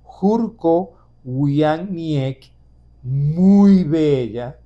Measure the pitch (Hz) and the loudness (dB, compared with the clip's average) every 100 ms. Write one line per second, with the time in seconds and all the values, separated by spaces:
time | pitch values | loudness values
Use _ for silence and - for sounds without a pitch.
0 | _ - 190 226 226 - 165 170 190 _ | _ -4 -2 0 -4 -4 0 0 -2 _
1 | _ _ 131 127 143 143 151 160 196 170 | _ _ -10 -4 -2 0 0 -2 -6 -8
2 | 160 147 135 127 _ _ _ _ _ _ | -6 -4 -4 -8 _ _ _ _ _ _
3 | 127 139 147 165 190 202 202 190 151 160 | -8 -4 -4 2 4 6 6 4 2 0
4 | 151 135 113 117 123 - | 0 0 -2 -8 -10 -14